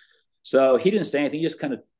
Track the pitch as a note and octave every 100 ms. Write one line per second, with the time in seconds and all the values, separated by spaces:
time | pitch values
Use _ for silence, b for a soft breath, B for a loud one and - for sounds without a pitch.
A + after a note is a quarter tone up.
0 | b b b _ - C3 C3 B2 F#3 G#3
1 | E3 C#3+ C#3+ D3+ E3 - D3 A#2+ _